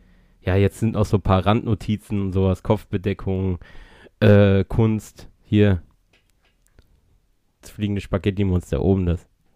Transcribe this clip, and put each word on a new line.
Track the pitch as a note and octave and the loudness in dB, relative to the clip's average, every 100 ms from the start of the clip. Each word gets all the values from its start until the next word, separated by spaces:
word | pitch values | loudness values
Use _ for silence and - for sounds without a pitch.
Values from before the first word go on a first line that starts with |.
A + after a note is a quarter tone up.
| _ _ _ _ | _ _ _ _
Ja, | - F#2 | -4 0
jetzt | G2 - | 0 0
sind | A2 G2+ | -4 -2
auch | |
so | G#2 G#2 | -2 -2
ein | |
paar | - F#2+ F#2 | 0 0 2
Randnotizen | A2 - A2 - G#2+ - G#2 | 0 -2 -6 -4 -6 -6 -6
und | G2 | -4
sowas, | F#2 F#2+ F#2 | -2 -2 -2
Kopfbedeckung, | - G#2+ - G2+ F#2 G2 - F#2+ F#2+ F2 - - - - - - | -2 -4 -4 -8 -6 -6 -6 -4 -4 -6 -10 -20 -20 -20 -20 0
äh, | A2 G2+ G2+ G2 | 6 6 6 4
Kunst, | F#2 - A2 G#2+ - - - _ | 0 0 0 0 -6 -20 -20 _
hier. | - G#2+ G#2 F#2 - _ _ _ _ _ _ _ _ _ _ _ _ _ _ _ _ _ | -2 2 4 2 -4 _ _ _ _ _ _ _ _ _ _ _ _ _ _ _ _ _
Das | - | -20
fliegende | - G#2 G2+ | -8 -6 -6
Spaghetti-Monster | - G2 G#2 F#2+ G2+ F2+ - C#2+ | -6 -4 -4 -2 0 -2 -2 -2
oben, | F#2 F#2+ F2 | 0 0 0
das. | E2+ - _ _ | -4 -8 _ _